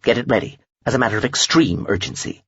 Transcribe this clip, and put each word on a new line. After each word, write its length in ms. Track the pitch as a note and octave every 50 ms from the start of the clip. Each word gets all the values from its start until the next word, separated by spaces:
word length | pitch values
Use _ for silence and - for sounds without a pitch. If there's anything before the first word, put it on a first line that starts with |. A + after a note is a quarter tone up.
Get 160 | - - -
it 100 | A#2 A#2
ready, 300 | - B2 G#2 - C#3 - _ _ _ _ _ _
as 80 | - A#2
a 20 |
matter 200 | B2+ B2+ A2+ G#2
of 60 | G#2+ G#2+
extreme 640 | B2+ - - - - - E3 E3 G#2 F2 E2 -
urgency. 560 | - G2+ F#2+ - - - - - G#2 F#2 - _